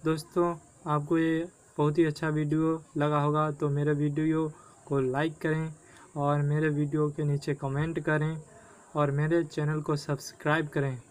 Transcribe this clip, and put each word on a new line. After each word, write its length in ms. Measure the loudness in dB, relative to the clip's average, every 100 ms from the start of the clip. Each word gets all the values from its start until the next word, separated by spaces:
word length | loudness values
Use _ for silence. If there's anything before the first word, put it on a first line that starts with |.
दोस्तों 520 | 0 -2 -2 0 0 -2 -12 -14 -2
आपको 320 | -2 2 0
ये 300 | 2 0 -4 -12 -16 -2
बहुत 200 | 0 4
ही 60 |
अच्छा 240 | 2 2 -2
वीडियो 560 | 0 0 2 2 0 -4 -2
लगा 240 | 2 2
होगा, 300 | 2 2 0
तो 180 | 0 -2
मेरे 240 | 0 0
वीडियो 600 | 2 0 0 0 0 -2 -6 -20 -20 -4
को 140 | -2
लाइक 380 | 0 0 -2 -2
करें 360 | -2 -2 -4 -10 -20 -20 -14 -4
और 260 | 0 2
मेरे 260 | 2 2 2
वीडियो 400 | 2 0 0 0
के 160 | 0
नीचे 300 | -2 -2 -2
कमेंट 460 | -4 -2 -2 -2 -2
करें 420 | 0 0 0 -4 -12 -20 -20 -20 -8
और 160 | -2 0
मेरे 340 | 2 2 2
चैनल 360 | 0 -2 -2 -2
को 160 | -2 -4
सब्सक्राइब 720 | -2 -6 -6 -6 0 0 0
करें। 340 | -2 -2 -4 -12